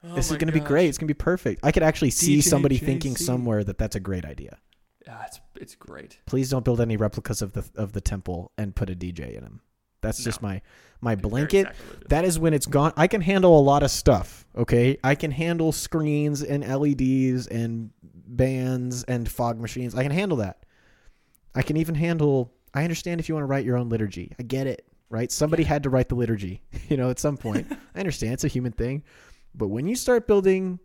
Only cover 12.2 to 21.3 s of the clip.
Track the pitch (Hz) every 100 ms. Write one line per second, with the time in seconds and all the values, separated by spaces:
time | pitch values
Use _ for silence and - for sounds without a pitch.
12.2 | 180 160 165 151 - 139 151 - 170 220
13.2 | 165 196 185 160 139 143 143 - - 120
14.2 | - - _ - 117 120 123 139 - 143
15.2 | 160 135 165 170 160 156 - 165 151 147
16.2 | 147 143 147 143 120 135 147 131 131 131
17.2 | 131 127 117 113 117 113 110 _ - 85
18.2 | 95 120 127 131 127 127 123 123 123 123
19.2 | 113 - 120 113 113 - 123 123 139 147
20.2 | 202 147 98 - - _ _ _ - _
21.2 | _